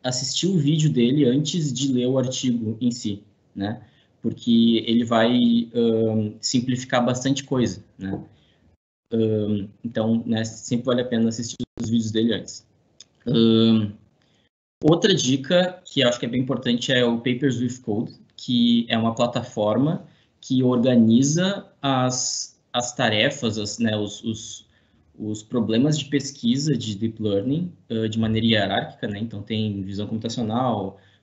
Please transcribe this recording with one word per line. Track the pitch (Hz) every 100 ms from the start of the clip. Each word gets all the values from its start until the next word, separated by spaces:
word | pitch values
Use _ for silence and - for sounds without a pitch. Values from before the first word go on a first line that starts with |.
assistir | 127 - 135 - 180
o | 185
vídeo | 139 160 156
dele | 120 120 147
antes | 123 135 156 180 147
de | 123 139
ler | 123 123
o | 131
artigo | 123 127 127 117 110 113
em | 123
si, | 117 107 101 - _ _
né? | 98 101 113 - _ _ _
Porque | 113 110 120 117 117 113 117
ele | 117
vai, | 113 113 113 123 120 117 117
ahn, | 120 117 110 113 110 107 -
simplificar | - 127 127 123 - 123
bastante | 120 123 135 139
coisa, | - 131 110 92 - -
né? | 95 107 - _ _ _ _ _ _ _ _
Ahn, | 113 110 110 104 104 98 -
então, | 117 117 110 113
né, | 117 113
sempre | 113 - - 120 120
vale | 123
a |
pena | 123 113 113
assistir | 110 113 - - -
os | 107
vídeos | 117 110
dele | 110 113
antes. | 95 - - _ _ _ _ _ _ 117
Ahn, | 117 113 113 113 113 104 101 _ _ _ _ _ _ _ -
outra | 151 175 208
dica | 165 127 135 - 180 180 -
que | - 139
eu | 123
acho | 120
que | 117
é |
bem | 123
importante | 131 120 123 120 -
é | 127
o | 120 117
Papers | 123 123 139 113
with | 123 -
Code, | - 104 151 - _ -
que | - 123 120 117 117
é | 113
uma | 113 113
plataforma | 120 123 - - 104 110 147 180 - _ _ _
que | - 131
organiza | 127 120 123 120 110 117 143 160 185 196 - _
as, | 139 131 127 127 - - - _ _
as | 120 120 -
tarefas, | 120 107 131 - 117 107
as, | 101 -
né, | 113
os, | 107 104 -
os, | 117 110 - - - _ _ _ _ -
os | 107 107
problemas | - 123 107 113 147 151
de | -
pesquisa | 143 - - 117 135 151
de | 117 110 98
deep | 113 110
learning, | 107 98 131 156 180 - -
ah, | 113 110
de | 110
maneira | 110 110 117
hierárquica, | 107 95 101 - - 113
né? | 101
Então, | 113 104
tem | - 110 110 98
visão | 95 98 104
computacional, | 113 117 127 107 117 127 107 98 - _ _